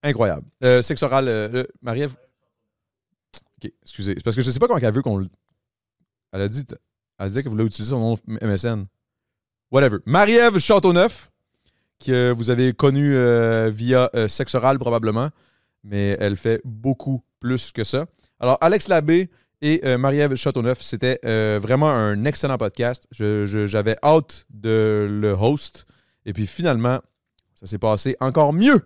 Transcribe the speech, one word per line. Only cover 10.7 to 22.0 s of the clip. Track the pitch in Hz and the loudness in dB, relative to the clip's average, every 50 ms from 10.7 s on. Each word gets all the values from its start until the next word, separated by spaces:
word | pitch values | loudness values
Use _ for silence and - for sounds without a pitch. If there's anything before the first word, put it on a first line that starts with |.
| 220 196 180 185 175 175 185 233 - - - _ _ _ _ _ _ _ _ _ _ _ _ _ _ _ | 2 4 4 4 4 4 4 2 0 -6 -20 _ _ _ _ _ _ _ _ _ _ _ _ _ _ _
que | - 131 127 123 123 123 | -4 0 2 2 2 2
vous | 123 117 117 113 | 0 0 0 -2
avez | 127 120 127 127 123 | 2 2 2 0 2
connue, | _ - 139 135 139 147 147 139 | _ 2 2 4 4 2 2 2
euh, | 131 123 120 120 117 117 113 113 113 113 110 | 4 4 4 4 4 2 2 2 2 0 -2
via, | 107 107 117 120 127 127 127 - - | -2 -4 -2 2 2 2 2 2 0
euh, | 120 113 104 | -2 -2 -2
Sexe | - - 131 - - | -2 -4 -6 -2 -2
Oral | 131 117 131 139 135 | 0 2 2 0 0
probablement, | 120 120 117 117 110 113 107 113 127 151 - _ _ _ _ _ _ _ _ _ _ | 0 -2 -2 0 0 0 -2 -2 -4 -4 -6 _ _ _ _ _ _ _ _ _ _
mais | 104 101 101 101 101 101 - | -8 -4 -2 -2 -2 -2 -2
elle | 107 101 101 98 | -2 -4 -4 -2
fait | - 113 113 113 - | -2 -2 -2 -2 -4
beaucoup | 127 110 107 113 135 131 - - 139 135 123 _ _ _ _ | -10 -16 -6 -4 -4 -4 -2 -2 -6 -6 -6 _ _ _ _
plus | - 120 127 127 - - | -6 -4 -4 -4 -4 -8
que | _ - 110 | _ -6 -6
ça. | - - 131 156 - _ _ _ _ _ _ | -4 -4 -4 -6 -6 _ _ _ _ _ _
Alors, | - 123 131 - | 0 2 2 4
Alex | - 165 196 214 - - | 4 2 2 2 0 2
Labbé | 190 165 151 156 165 175 185 175 _ _ _ _ _ _ | 0 0 2 2 2 2 2 -2 _ _ _ _ _ _
et, | - 151 156 165 - | -2 0 0 0 0
euh, | 135 127 123 | 0 0 0
Marie-Ève | 127 139 139 147 147 147 135 | 0 0 2 2 0 0 -2
Châteauneuf, | 127 - 151 131 127 113 120 127 - | -2 -4 -4 -2 -2 -2 -2 -2 -4
c'était, | - - - 110 - 127 131 - - | -6 -10 -8 -4 -2 -2 -2 -2 -4
euh, | 113 113 110 110 107 107 104 | -2 -2 0 0 0 0 -2
vraiment | 98 107 127 135 151 156 | 0 0 0 2 2 2
un | 143 120 | 2 2